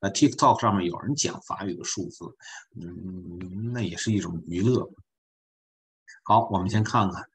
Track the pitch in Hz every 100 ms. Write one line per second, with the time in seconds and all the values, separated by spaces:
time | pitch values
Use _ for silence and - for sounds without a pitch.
0 | 98 - 143 117 139 113 113 101 87 85
1 | 104 143 - 90 - - 98 87 85 -
2 | 85 - 85 - - - - - 85 87
3 | 92 92 87 87 92 95 113 123 95 85
4 | - 104 87 85 78 87 110 127 - -
5 | _ _ _ _ _ _ _ _ _ _
6 | _ - - 107 - 95 92 110 107 120
7 | 98 87 -